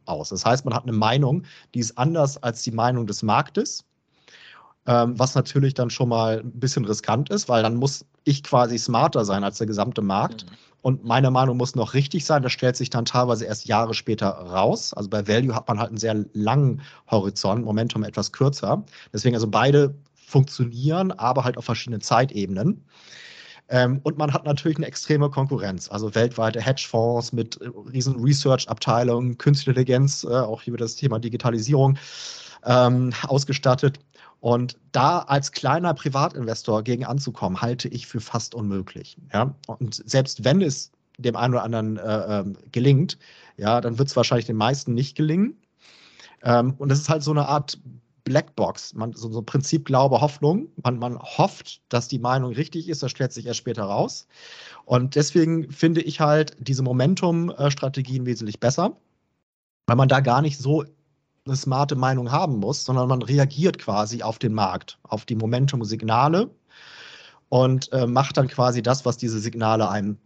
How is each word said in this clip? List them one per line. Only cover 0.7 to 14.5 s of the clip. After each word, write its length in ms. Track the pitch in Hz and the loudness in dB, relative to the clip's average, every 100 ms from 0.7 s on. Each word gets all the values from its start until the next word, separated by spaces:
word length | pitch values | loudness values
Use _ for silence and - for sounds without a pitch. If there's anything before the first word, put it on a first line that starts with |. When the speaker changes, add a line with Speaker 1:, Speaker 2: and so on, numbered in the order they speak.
Speaker 1:
hat 80 | 117 | -4
eine 100 | 127 | -2
Meinung, 520 | 110 110 131 135 170 - - _ | 0 2 2 2 0 -4 -18 _
die 40 | 123 | -6
ist 180 | 113 - | -6 -2
anders 460 | 139 165 139 143 | 0 2 0 0
als 200 | 123 117 | -6 -6
die 100 | - | -6
Meinung 340 | 113 120 127 107 | 0 0 0 -4
des 160 | 98 | -4
Marktes. 640 | 107 117 151 - 277 - _ _ _ _ _ - - - - _ - | 0 2 2 -2 -4 -6 _ _ _ _ _ -20 -20 -20 -20 _ 2
Ähm, 260 | 120 117 120 | 4 4 2
was 200 | 127 143 | 0 2
natürlich 380 | 135 139 135 | 0 2 2
dann 140 | 135 120 | 0 -4
schon 200 | - 123 | 0 0
mal 320 | 113 113 110 | 2 0 0
ein 100 | 117 120 | -4 -4
bisschen 260 | 127 147 | -2 -2
riskant 460 | 104 104 - 113 147 | -2 -2 0 0 0
ist, 180 | 208 - | -4 0
weil 140 | 120 | 2
dann 140 | 110 120 | 2 2
muss 280 | 135 - - _ | -2 -2 -16 _
ich 180 | - 143 | 0 0
quasi 340 | - 127 120 117 | 2 4 4 0
smarter 480 | - 117 156 135 | 0 2 2 2
sein 200 | 104 98 | 0 0
als 140 | 101 98 | -2 -4
der 100 | 113 | -4
gesamte 340 | 104 113 - | -2 -2 -2
Markt. 420 | 101 95 151 233 | 0 0 -2 -4
Speaker 2:
Mhm. 120 | 87 - _ _ | -18 -20 _ _
Speaker 1:
Und 220 | 131 131 | -2 -2
meine 260 | 117 120 135 | 2 2 4
Meinung 260 | 127 131 123 | 4 2 2
muss 200 | 123 127 | -2 -2
noch 180 | 107 | -2
richtig 300 | 135 139 180 | 0 -2 -2
sein. 180 | 147 147 | 0 2
Das 100 | 127 | 2
stellt 240 | - 127 127 | 0 0 0
sich 140 | 123 | -4
dann 140 | 120 | -4
teilweise 400 | 117 123 123 113 | 0 0 2 0
erst 220 | 113 107 - | -2 -8 0
Jahre 280 | 107 113 | 0 0
später 340 | 110 - 107 101 | -2 -4 -2 -2
raus. 640 | 71 90 | -4 -6